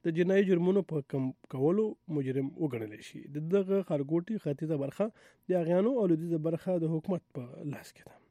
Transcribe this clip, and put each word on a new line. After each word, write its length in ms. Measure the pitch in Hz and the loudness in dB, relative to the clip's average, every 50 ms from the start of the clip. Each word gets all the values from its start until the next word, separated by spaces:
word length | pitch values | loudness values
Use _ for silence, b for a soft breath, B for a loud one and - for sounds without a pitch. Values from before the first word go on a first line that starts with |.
| - | -2
د 100 | 170 160 | -2 2
جنایي 280 | 165 180 180 190 196 202 185 | 2 2 4 4 4 6 4
جرمونو 320 | 190 170 175 180 190 202 170 - | 4 4 4 4 4 2 2 0
په 140 | 160 151 131 _ - | -4 -4 -4 _ -2
کم 120 | 139 131 131 - _ - _ - | -2 -2 -2 -4 _ -16 _ -2
کولو 320 | 131 135 156 180 214 220 214 - _ _ - 156 | 2 2 2 4 2 0 0 -2 _ _ -4 -4
مجرم 300 | 147 135 131 127 139 135 139 - - | -2 -2 0 -2 -2 -2 -4 -4 -4
وګڼلی 400 | 160 147 123 113 110 107 104 107 - | -4 -2 -2 -4 -6 -8 -10 -16 -18
شي. 140 | - - - 113 - 143 | -16 -16 -16 -16 -10 -8
د 40 | 151 156 165 190 | -8 -4 0 0
دغه 240 | 202 190 190 196 196 185 | 0 2 2 0 -2 0
ښارګوټي 480 | - 165 143 139 139 160 170 175 - 220 202 - | 0 -2 -2 0 0 -2 -2 -2 -2 -6 -4 -2
ختیځه 320 | 156 143 - 170 156 165 143 139 | -4 -4 -4 -4 -4 -2 -2 -4
برخه 220 | 135 - - 202 220 _ | -6 -4 -4 -4 -4 _
د 380 | - - - _ _ _ - 180 | -14 -20 -20 _ _ _ 0 0
یاغیانو 360 | 175 165 160 175 180 202 233 277 | 0 2 4 2 4 4 2 2
او 80 | 247 208 180 | 2 4 4
لویدیځه 280 | 165 156 165 170 170 160 151 | 4 4 4 0 -2 0 0
برخه 300 | 165 165 165 - 190 185 175 165 | -2 -2 -2 -2 -2 0 0 0
د 100 | 160 165 | 0 -2
حکومت 300 | 160 - - 190 165 _ _ _ 143 | -2 -2 -2 -4 -4 _ _ _ -10
په 40 | 120 120 - - - 147 131 | -10 -10 -12 -10 -8 -8 -8
لاس 180 | - - - | -10 -14 -18
کې 120 | - - - | -20 -20 -20
ده. 80 | - - _ _ _ | -20 -20 _ _ _